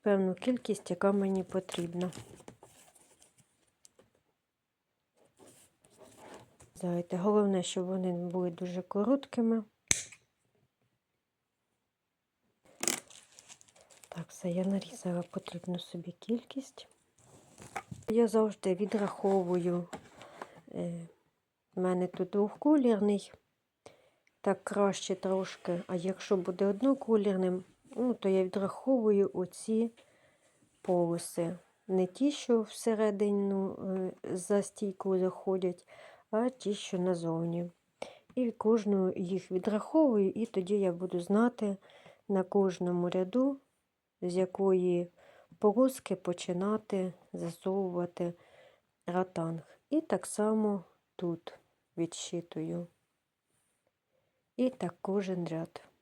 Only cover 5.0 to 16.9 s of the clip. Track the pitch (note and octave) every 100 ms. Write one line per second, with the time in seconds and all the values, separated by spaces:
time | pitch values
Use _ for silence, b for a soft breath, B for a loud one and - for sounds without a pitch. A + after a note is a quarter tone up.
5 | _ _ _ _ - - _ _ _ _
6 | - - B B B _ - - F3 F3
7 | F3 F3+ G3+ G#3 G3+ F#3+ F3 F#3+ F3+ F#3+
8 | F#3 F3 F3 F#3 F3+ E3+ F3+ F3+ - G3+
9 | G#3+ C#4 - - A3+ A3+ G#3+ _ _ -
10 | - - _ _ _ _ _ _ _ _
11 | _ _ _ _ _ _ _ _ _ _
12 | _ _ _ _ _ _ _ _ - -
13 | - - - - - - - - - -
14 | - E3+ E3 - F3+ F3 F#3 G3 F3 A#3+
15 | F#3 F3 E3+ F#3+ - E3+ - F3 - F3
16 | E3+ - - A#3 - C4+ C4+ - -